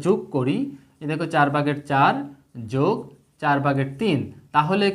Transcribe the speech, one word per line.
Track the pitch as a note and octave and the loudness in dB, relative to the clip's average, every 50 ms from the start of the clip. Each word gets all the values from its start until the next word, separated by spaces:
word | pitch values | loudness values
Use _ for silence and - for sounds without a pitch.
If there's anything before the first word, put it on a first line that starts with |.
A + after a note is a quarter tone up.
| C#3+ | 2
যোগ | E3+ G#3+ G#3+ - - - | 2 0 0 0 -4 -2
করি, | C#3 B2 C3 E3+ A3+ C#4 C#4+ - - - _ _ _ | 0 0 0 0 0 -2 -6 -8 -14 -20 _ _ _
এই | D#3 D3 | -6 -6
দেখো | D#3+ D3+ E3+ D#3+ E3+ | -4 -4 -4 -2 2
চার | D3+ C#3+ D3 | 2 2 4
ভাগের | C#3 D3 C#3+ D3 C#3+ C#3+ - - | 2 0 0 0 -2 -4 -4 -2
চার | C#3+ C3+ C#3 F3+ A3+ C#4 C#4+ - - - _ _ _ A#2+ A2+ G#2 B2 | 2 4 4 4 2 0 -6 -10 -14 -20 _ _ _ -14 -10 -4 -2
যোগ | C3 C#3+ F#3 A3+ - - - - _ _ _ _ _ | 0 2 2 0 -2 -6 -12 -18 _ _ _ _ _
চার | D#3 D3 C#3+ C#3 | 0 0 0 2
ভাগের | C3+ C#3+ C#3 C3+ C3+ C3+ - - | 2 0 0 0 -2 -2 -4 -2
তিন, | A3 G#3 D#3+ B2 G#2 F#2 - - - _ | 0 0 0 0 -2 -6 -10 -18 -20 _
তাহলে | - D3+ D3+ D#3 F#3+ G#3 G3+ G3 | 0 0 2 2 0 2 2 0